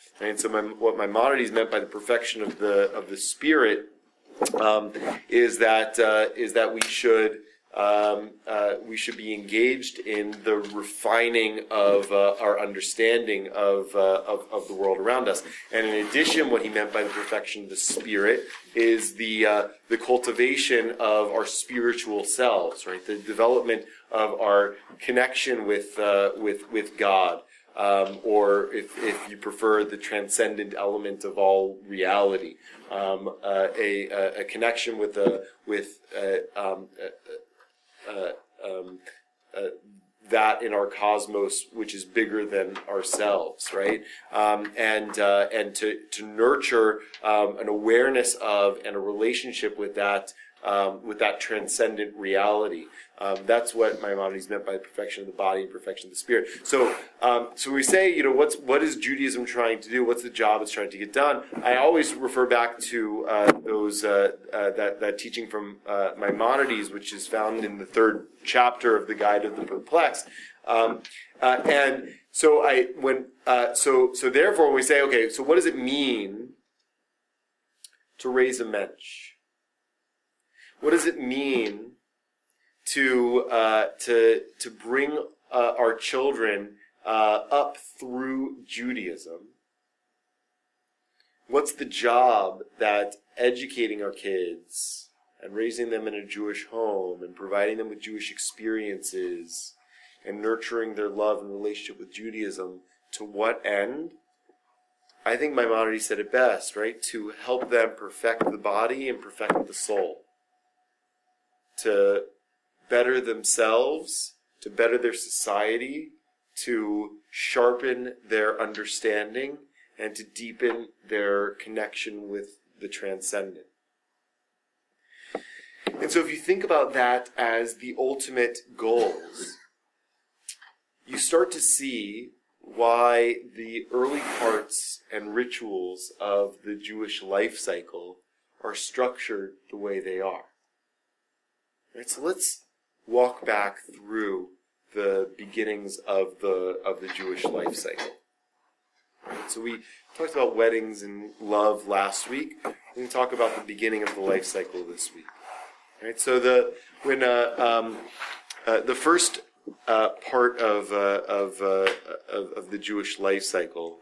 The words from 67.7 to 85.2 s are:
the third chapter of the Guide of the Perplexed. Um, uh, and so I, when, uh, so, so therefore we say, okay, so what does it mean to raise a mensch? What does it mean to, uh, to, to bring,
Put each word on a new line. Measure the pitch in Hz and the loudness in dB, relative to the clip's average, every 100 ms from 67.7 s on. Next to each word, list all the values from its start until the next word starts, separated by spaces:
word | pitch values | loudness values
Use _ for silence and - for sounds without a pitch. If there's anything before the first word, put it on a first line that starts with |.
| 101 | -8
the | 95 | -4
third | - 113 104 - _ | 4 4 2 -6 _
chapter | - 123 123 123 120 107 | 0 4 4 4 2 2
of | 101 | 0
the | 98 | 0
Guide | 104 104 104 | 2 2 0
of | - | -6
the | |
Perplexed. | - 98 - 165 151 - - - - - - | -8 -8 0 2 2 0 -10 -16 -20 -10 0
Um, | 113 113 113 - - - - | 2 2 0 -10 -20 -20 0
uh, | 127 123 | 4 4
and | 160 143 139 135 - - _ | 4 4 4 0 -6 -16 _
so | - 156 147 147 | 4 6 8 6
I, | 131 123 - | 4 2 0
when, | 135 131 127 _ - | 0 0 -4 _ 2
uh, | 123 120 120 | 4 4 2
so, | 143 131 127 | 4 6 6
so | - 131 | 2 2
therefore | 131 190 165 147 | 4 6 6 6
we | 135 | 6
say, | 131 143 | 4 4
okay, | 139 123 113 | 4 4 2
so | - | 0
what | 135 175 | 4 4
does | 165 | 4
it | 139 | 0
mean | 127 143 135 113 98 104 123 - _ _ _ _ _ _ _ _ _ _ _ _ - _ _ - | -2 0 0 0 -4 -10 -14 -18 _ _ _ _ _ _ _ _ _ _ _ _ -20 _ _ -8
to | 127 | 0
raise | 127 127 120 | 2 4 2
a | 113 | -4
mensch? | 104 95 - - - - _ _ _ _ _ _ _ _ _ _ _ _ _ - _ | -4 -4 -10 -20 -18 -20 _ _ _ _ _ _ _ _ _ _ _ _ _ -20 _
What | 147 | 2
does | 165 156 | 4 4
it | 160 | -2
mean | 127 135 139 127 107 104 117 - _ _ _ _ _ _ _ _ - | -2 -2 0 2 0 -4 -14 -20 _ _ _ _ _ _ _ _ -4
to, | 139 135 127 120 120 117 | 0 2 4 4 2 2
uh, | 117 110 110 104 - | 2 4 4 2 -2
to, | - 117 113 110 - - | 0 6 6 4 0 -12
to | 120 | -14
bring, | 110 113 127 143 151 | -12 -4 0 0 -2